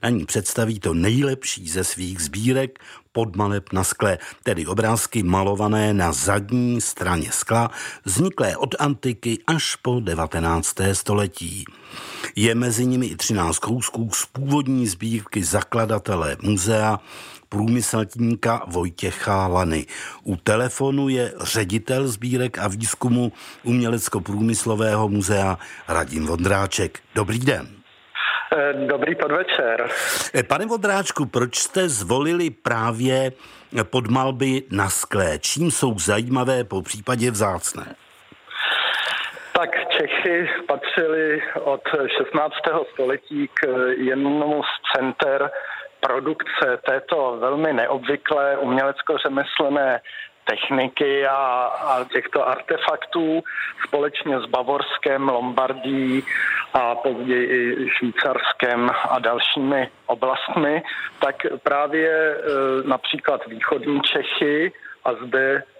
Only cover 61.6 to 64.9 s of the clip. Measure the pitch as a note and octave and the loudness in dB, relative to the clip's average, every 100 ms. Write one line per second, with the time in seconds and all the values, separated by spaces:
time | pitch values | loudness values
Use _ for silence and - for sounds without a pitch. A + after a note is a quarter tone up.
61.6 | - C#3+ D3 D#3 D#3+ D#3+ D#3 D3 D3+ C#3 | 0 2 2 2 4 4 2 0 0 0
62.6 | C3+ C3 C3+ B2+ - D3 - C3+ A#2+ A2+ | 2 0 0 -2 0 -2 0 -2 -4 -4
63.6 | - C#3+ C3+ C#3+ C#3 D#3 C#3 - D3+ D3 | 0 0 0 0 2 0 -2 0 2 2
64.6 | E3+ - - | 0 -4 -20